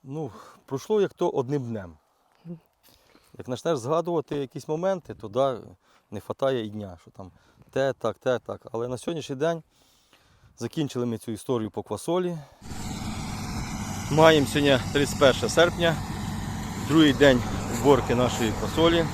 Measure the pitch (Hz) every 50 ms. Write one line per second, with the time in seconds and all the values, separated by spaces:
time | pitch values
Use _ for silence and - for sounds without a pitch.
0 | _ 135 135 156 160 123 95 - - - - - _ - 139 135 - - 214 214
1 | 196 170 - _ 175 175 - - 131 120 143 147 127 117 117 107 92 87 80 _
2 | _ _ _ _ _ _ _ _ _ 170 175 160 _ _ _ _ _ - _ _
3 | _ _ _ _ _ _ _ - - - 127 117 - 165 170 135 107 127 160 165
4 | 170 175 175 160 143 - 151 143 139 127 _ 143 - - 156 160 175 190 190 180
5 | - - 104 - - 107 101 123 135 139 127 101 - - 92 _ _ _ _ _
6 | _ _ 104 101 - - 104 _ 135 135 135 123 110 107 104 107 104 95 87 85
7 | _ - _ - 95 90 _ _ _ _ _ _ - _ _ 135 135 139 123 _
8 | - 117 101 _ _ 131 127 113 _ - 104 98 _ - - 113 117 123 127 120
9 | - - 175 160 127 - 143 131 147 165 170 165 156 _ _ _ _ _ _ _
10 | _ _ _ _ _ _ _ _ _ _ _ - 117 117 - 165 147 131 - 123
11 | 120 120 113 107 - - 110 101 - - 131 117 110 104 - 107 101 - 107 104
12 | - - 170 185 185 175 175 160 139 - - _ - - - - - - - -
13 | - - - - - - - - - - - - - - - - - - - -
14 | - - 139 151 160 160 160 151 139 - - 147 143 143 135 123 104 - - 143
15 | 143 131 - - 147 135 120 - - 107 - 165 165 175 175 180 170 165 160 -
16 | - - - - - - - - - - - - - - - - - - 139 165
17 | 156 147 131 120 143 143 131 120 107 - - - - - - - - 139 143 120
18 | 113 - 123 120 123 117 - - 120 110 101 101 110 101 - 156 165 170 170 170
19 | 165 151